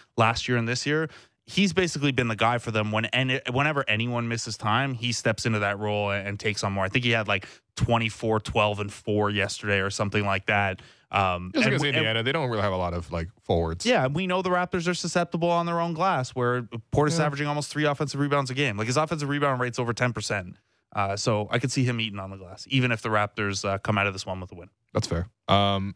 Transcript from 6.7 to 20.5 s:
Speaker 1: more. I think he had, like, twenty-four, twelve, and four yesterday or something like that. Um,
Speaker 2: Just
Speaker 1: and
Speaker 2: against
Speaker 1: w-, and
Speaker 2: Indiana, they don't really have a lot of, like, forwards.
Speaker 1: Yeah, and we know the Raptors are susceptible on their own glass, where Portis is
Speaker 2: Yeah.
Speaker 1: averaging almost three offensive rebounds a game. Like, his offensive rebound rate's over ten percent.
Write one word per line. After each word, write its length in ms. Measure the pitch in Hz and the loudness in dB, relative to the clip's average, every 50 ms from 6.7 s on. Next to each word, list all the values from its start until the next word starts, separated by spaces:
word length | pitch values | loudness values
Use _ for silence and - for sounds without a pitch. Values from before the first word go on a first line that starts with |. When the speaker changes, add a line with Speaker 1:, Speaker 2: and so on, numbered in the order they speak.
Speaker 1:
more. 140 | 98 98 95 | 0 0 -2
I 20 | 95 | 0
think 160 | - 131 123 | 0 0 0
he 80 | 120 | 2
had, 160 | 117 113 107 101 | 2 2 2 0
like, 200 | 101 95 - - - - _ _ _ | -2 -2 -2 -8 -16 -20 _ _ _
twenty-four, 640 | - - - 120 117 113 110 - - - 110 110 107 | -2 2 2 2 2 2 0 -4 -2 0 0 0 0
twelve, 400 | - - - 113 104 107 104 101 | 0 0 0 2 2 2 2 -2
and 140 | 104 104 101 | -6 -8 -8
four 360 | - - - 104 104 104 104 | -10 -4 0 2 2 2 2
yesterday 500 | 104 101 95 98 - - - 104 101 98 | 2 0 0 -2 -2 -6 -2 0 0 2
or 100 | 95 98 | 2 0
something 360 | 98 - 110 101 95 107 101 | 0 -2 -2 0 0 0 0
like 200 | 101 98 95 - | 2 0 0 0
that. 360 | - 107 101 101 98 95 - - - - _ _ _ | 2 2 2 2 0 -2 -6 -10 -20 -20 _ _ _
Um, 400 | - 98 98 92 90 87 90 92 - | 0 2 2 4 2 0 -4 -2 0
Speaker 2:
Just 120 | 311 226 | 2 2
Speaker 1:
and 80 | 220 202 | 4 2
Speaker 2:
against 80 | 160 143 | 2 0
Speaker 1:
w-, 60 | - | 0
and 80 | - - | 0 0
Speaker 2:
Indiana, 260 | 160 - 110 113 113 | 0 2 0 0 0
they 80 | 127 | 0
don't 180 | 143 165 143 123 | 0 0 0 0
really 120 | 117 104 101 | 0 0 0
have 80 | 101 | 0
a 60 | 95 92 | 0 0
lot 160 | 90 87 85 | -2 -2 -2
of, 180 | 87 85 - | -4 -6 -6
like, 160 | - 85 82 85 - _ _ | -6 -6 -6 -6 -10 _ _
forwards. 420 | - 95 85 82 82 82 85 - | 0 0 2 2 0 -2 -2 0
Speaker 1:
Yeah, 200 | 233 254 196 131 | 2 2 2 2
and 100 | 131 143 | 0 0
we 100 | 165 190 | -2 -2
know 160 | 180 180 185 | 0 -2 0
the 80 | 185 185 | 0 2
Raptors 380 | 180 180 180 175 - 185 165 175 | 2 2 0 0 -2 -2 0 0
are 60 | 180 | -2
susceptible 540 | - - 175 - 180 175 - - 170 165 170 | -2 -4 -2 0 0 0 0 0 0 2 2
on 140 | 175 170 170 | 2 2 2
their 140 | 170 170 170 | 0 0 0
own 120 | 170 170 170 | 0 -2 0
glass, 360 | 156 180 190 180 139 127 - | 0 0 2 2 2 0 -2
where 340 | - 127 123 120 123 123 123 107 120 113 - _ - | -2 -2 0 0 0 0 -2 -6 -10 -12 -10 _ 2
Portis 160 | 143 147 151 | 2 2 4
is 100 | 151 165 | 4 2
Speaker 2:
Yeah. 60 | 156 | 0
Speaker 1:
averaging 200 | 151 143 139 147 147 | 0 0 -2 -2 -2
almost 220 | 147 147 143 - | -2 -2 -4 -4
three 120 | - 147 151 | -2 0 2
offensive 360 | 147 143 - 156 131 - 139 | 2 2 2 -2 -4 0 -2
rebounds 280 | 143 143 143 143 135 127 | 0 2 2 2 2 0
a 40 | 127 | 0
game. 240 | 127 147 131 104 98 | 0 0 0 0 -2
Like, 100 | 110 117 | -2 0
his 80 | 123 147 | 2 2
offensive 300 | 156 156 170 156 147 139 | 2 0 0 -2 -2 -2
rebound 320 | 143 143 143 143 131 123 | 0 2 2 2 2 2
rate's 180 | 127 123 117 - | 0 -2 -2 -2
over 120 | 123 117 | -2 -2
ten 220 | 117 - 123 123 110 | 0 0 0 0 0
percent. 420 | 110 104 - 107 101 90 90 | -2 -4 -2 -2 -4 -4 -6